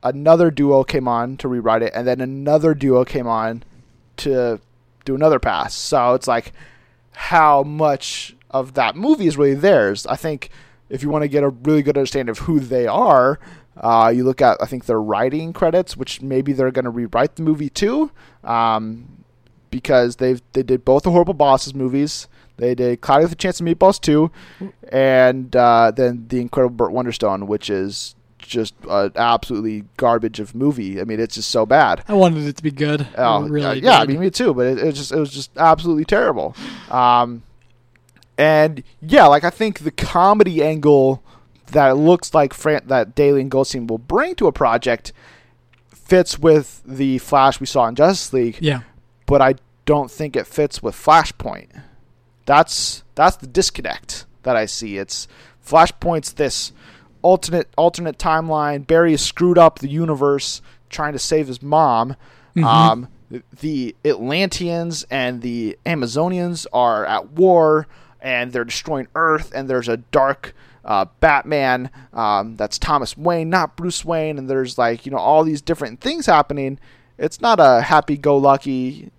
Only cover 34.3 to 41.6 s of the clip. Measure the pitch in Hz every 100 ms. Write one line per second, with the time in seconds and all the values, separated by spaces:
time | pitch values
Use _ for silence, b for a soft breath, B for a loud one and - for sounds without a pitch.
34.3 | - 240 127 123 131 147 139 139 147 143
35.3 | 139 135 - 160 160 170 156 160 208 240
36.3 | 123 - - B B B 127 123 120 120
37.3 | 120 - _ _ _ _ _ _ _ _
38.3 | - 151 156 156 147 - _ 156 269 165
39.3 | 147 170 - 220 196 151 - - 175 185
40.3 | 214 202 160 151 156 147 143 135 131 b
41.3 | b b _